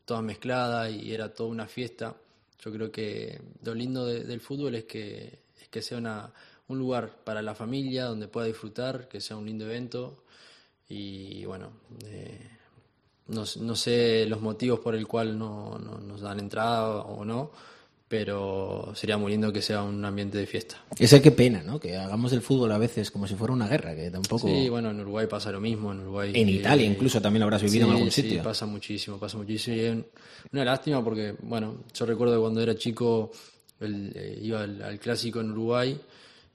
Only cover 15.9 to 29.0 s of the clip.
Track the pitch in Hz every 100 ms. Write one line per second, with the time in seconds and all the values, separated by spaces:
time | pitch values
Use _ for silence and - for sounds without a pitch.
15.9 | 107 101 101 101 101 101 110 113 117 110
16.9 | 107 101 107 104 117 151 - - - _
17.9 | _ - 110 101 101 98 95 95 98 -
18.9 | 104 104 104 101 107 107 104 - 104 101
19.9 | 101 101 101 101 101 95 90 - - -
20.9 | - 113 143 147 123 123 104 80 - 87
21.9 | 92 95 107 123 127 - 135 117 107 113
22.9 | 117 104 104 98 98 110 123 104 151 -
23.9 | 78 85 90 95 117 110 - 123 120 113
24.9 | 104 101 104 110 104 104 98 107 110 104
25.9 | 98 95 98 101 117 104 95 107 143 107
26.9 | 98 131 113 104 110 104 104 104 110 117
27.9 | 120 117 147 110 90 92 104 107 104 -
28.9 | 104